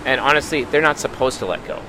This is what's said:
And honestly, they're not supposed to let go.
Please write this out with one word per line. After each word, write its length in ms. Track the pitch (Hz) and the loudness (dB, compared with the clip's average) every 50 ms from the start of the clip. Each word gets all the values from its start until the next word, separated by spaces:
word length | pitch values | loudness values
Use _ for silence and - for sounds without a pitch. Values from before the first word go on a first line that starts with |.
| - | 0
And 160 | 135 131 127 | 0 0 2
honestly, 440 | 110 135 147 151 147 - 160 147 123 | 4 4 4 4 2 0 -2 -2 -2
they're 180 | - - 147 | 2 2 4
not 160 | 160 156 147 - | 4 4 2 0
supposed 420 | - 139 - - 131 131 123 - | -4 -6 -2 0 0 0 0 -2
to 60 | - | -4
let 180 | 92 85 - - - | -4 -4 -4 -6 -8
go. 120 | 80 - - | -10 -10 -10